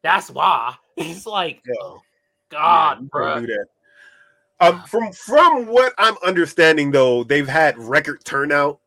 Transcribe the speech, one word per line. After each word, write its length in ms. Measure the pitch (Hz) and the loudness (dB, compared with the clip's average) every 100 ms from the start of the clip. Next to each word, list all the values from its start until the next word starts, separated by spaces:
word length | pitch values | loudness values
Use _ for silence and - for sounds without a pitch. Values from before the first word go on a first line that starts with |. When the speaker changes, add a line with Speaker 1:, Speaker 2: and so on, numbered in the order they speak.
Speaker 1:
That's 280 | 160 190 - | 0 -2 -2
why.'" 460 | 131 175 143 117 131 _ | -2 0 0 -4 -12 _
<laughs> 120 | - | -12
It's 280 | 160 180 220 | -12 -12 -8
like, 360 | 208 170 131 127 | -6 -6 -10 -12
Speaker 2:
Yo. 80 | 117 | -12
Speaker 1:
oh, 200 | 139 - _ _ _ _ _ | -12 -18 _ _ _ _ _
God, 480 | 147 160 165 156 127 | -2 2 4 2 -2
Speaker 2:
Yeah, 40 | |
you 60 | 135 | -8
can't 20 | |
Speaker 1:
bruh. 280 | 147 151 151 | -6 -6 -6
Speaker 2:
do 60 | 117 | -6
that. 180 | 107 101 _ _ _ - _ _ _ _ _ | -8 -10 _ _ _ -20 _ _ _ _ _
Um, 240 | 175 175 | 2 2
from, 280 | - 220 220 | -6 -6 -6
from 540 | - - 285 339 269 226 | -12 0 4 4 2 0
what 260 | 240 254 214 | 2 2 2
I'm 180 | 220 208 180 | 0 0 -4
understanding, 680 | 180 160 - 160 156 143 | -2 -2 4 4 4 2
though, 320 | 139 127 123 | 2 2 0
they've 240 | 117 143 139 | 0 -2 0
had 300 | 151 151 117 | 0 0 0
record 460 | 113 143 147 127 | -2 -2 -2 -12
turnout 560 | - 139 147 143 143 147 | -8 -6 0 0 0 -4